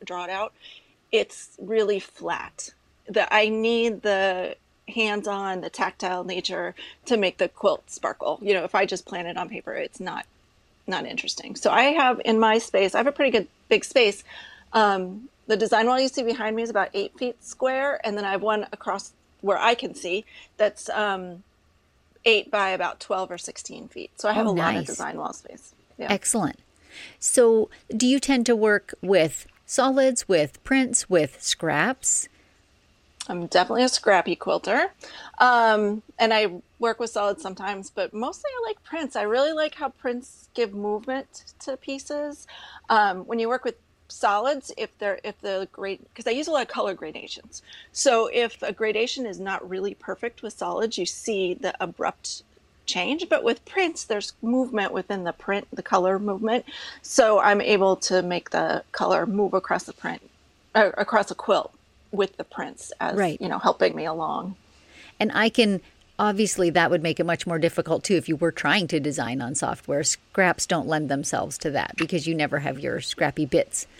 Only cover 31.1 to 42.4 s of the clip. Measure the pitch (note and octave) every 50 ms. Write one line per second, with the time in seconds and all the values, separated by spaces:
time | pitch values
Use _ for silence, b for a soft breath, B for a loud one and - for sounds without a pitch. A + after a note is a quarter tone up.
31.1 | F3+ E3 D3+ C#3 - - - - - - - D#3+ C#3+ D3 E3 A#3 C4 - - -
32.1 | - - - - b b b b b b b _ _ _ _ _ _ _ _ _
33.1 | _ - - - F#3 F3 E3+ D#3+ - F3+ F#3 - A3+ A#3 B3+ B3+ - - - A3
34.1 | G3 F3 - G3+ E3+ - - F#3 E3 E3 - F#3+ G#3+ C#4 E4+ G4 - B B B
35.1 | B B B B B B B3 B3+ B3 A#3+ A3+ A3+ G#3+ G#3+ G#3 G3+ G#3 A3 - _
36.1 | - - A3+ A3 A3 G#3+ G#3+ F#3+ F3 F3 - _ _ - A3+ A3+ A3 - A#3+ A3
37.1 | - G#3+ G#3 G3+ G3+ G3+ - F#3+ F#3+ F#3 G3 G3 G3+ G3 G3 - - G#3 F#3 -
38.1 | - G#3+ A#3 C#4+ F#4 - - D5 C5 B4 A#4 A4+ G#4 _ _ - - E4 D#4 -
39.1 | - A#3 G#3 G#3 A3+ B3+ C#4 D#4 D#4+ D#4 D#4 D4+ - - D4+ C4+ - _ - B3+
40.1 | A#3+ B3 B3+ - - - - _ - A#3+ A#3 G3+ G3 G3+ G3+ G#3 G#3 G#3+ A#3 C4
41.1 | C4 C4+ C4+ _ - - - - - - - - C4 - - - C#4 C4+ - -
42.1 | D4 D4 D4 D4 D4 -